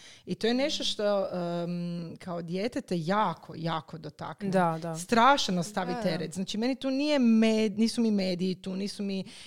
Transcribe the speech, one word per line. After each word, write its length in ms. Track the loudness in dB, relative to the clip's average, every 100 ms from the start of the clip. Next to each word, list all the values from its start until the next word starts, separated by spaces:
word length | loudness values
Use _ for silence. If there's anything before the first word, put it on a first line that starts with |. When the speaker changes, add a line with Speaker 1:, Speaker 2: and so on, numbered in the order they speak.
| -20 -14 -8
Speaker 1:
I 80 |
to 120 | -2 0
je 80 |
nešto 300 | 2 0 -2
što, 420 | -4 0 2 2 0
em, 880 | -2 -2 -2 -2 -4 -4 -6 -8 -10
kao 260 | -8 -6
dijete 380 | -4 -2 -2 -4
te 140 | -2 -2
jako, 580 | 0 2 0 -2 -10 -6
jako 420 | -4 -4 -6 -12
dotakne. 500 | -12 -12 -12 -6 0
Speaker 2:
Da, 300 | 2 2 0
da. 180 | -6 -6
Speaker 1:
Strašan 640 | 0 6 6 6 2 -2
ostavi 300 | -2 -4 -4
Speaker 3:
Da, 80 | -2
da. 60 |
Speaker 1:
teret. 320 | -2 -2 -4
Znači, 240 | -6 -6 -2
meni 160 | -2 -2
tu 140 | -2
nije 280 | 0 2 4
med-, 600 | 6 6 6 4 2 2
nisu 220 | 0 2
mi 100 | 2
mediji 440 | 2 2 0 -2
tu, 220 | -2 -6 -6
nisu 260 | -6 -6
mi 160 | -6 -6
Speaker 3:
Jasno, 120 | -8 -14